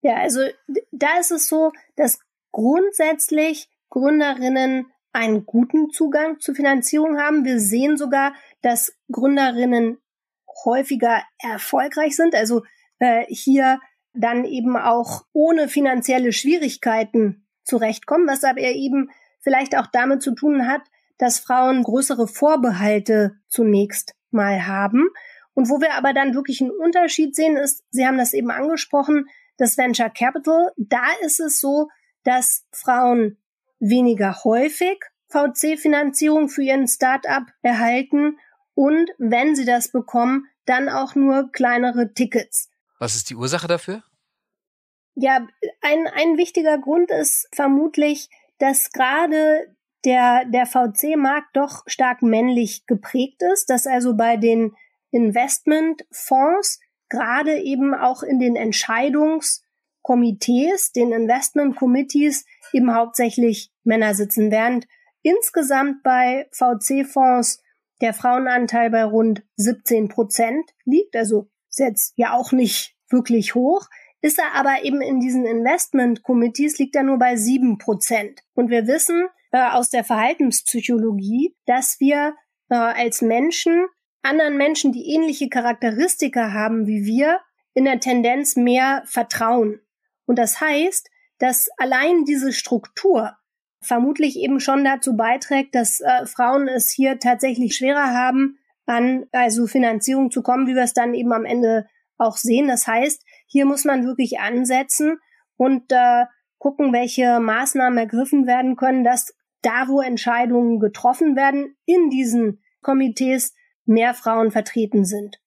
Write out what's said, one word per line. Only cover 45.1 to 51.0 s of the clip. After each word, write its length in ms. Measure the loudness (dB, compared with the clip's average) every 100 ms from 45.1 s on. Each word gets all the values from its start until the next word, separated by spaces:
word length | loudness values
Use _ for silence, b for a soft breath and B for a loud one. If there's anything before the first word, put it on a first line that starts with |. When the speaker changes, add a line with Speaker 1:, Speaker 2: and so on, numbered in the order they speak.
| -4
Speaker 1:
Ja, 320 | 0 0 -2 _ -10 -6
ein, 260 | -2 0 -2
ein 300 | 0 0 2
wichtiger 400 | 0 0 0 0
Grund 340 | 0 0 2
ist 380 | 0 -2 -4 -6
vermutlich, 760 | -4 0 2 0 0 0 -2 -10 b b _
dass 340 | 0 0 -4
gerade 840 | -2 0 0 0 2 2 2 -2 _ _ _ 0
der, 400 | 4 4 2 2
der 200 | -2 0
V-C-Markt 840 | 0 0 -2